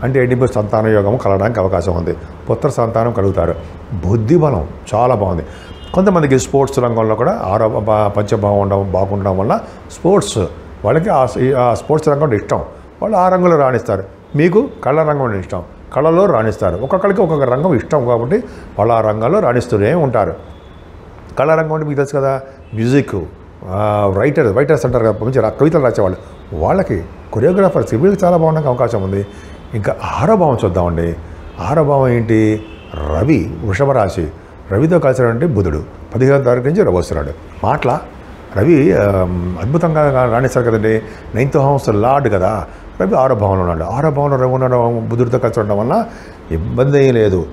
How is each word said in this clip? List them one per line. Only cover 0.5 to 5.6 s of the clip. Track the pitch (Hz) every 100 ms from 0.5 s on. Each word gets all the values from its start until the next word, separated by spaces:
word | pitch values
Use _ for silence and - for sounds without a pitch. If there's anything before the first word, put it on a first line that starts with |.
సంతాన | 117 104 113 110
యోగం | 107 98 104
కలగడానికి | 101 98 101 113
అవకాశం | 95 92 85 87
ఉంది, | 85 85 - - -
పుత్ర | 113 151
సంతానం | - 117 113 120
కలుగుతారు, | 117 98 92 85 82 - - - 92 90
బుద్ధి | 113 107 170
బలం | 156 113 73 - - 104
చాలా | 123 120
బాగుంది. | 98 87 78 -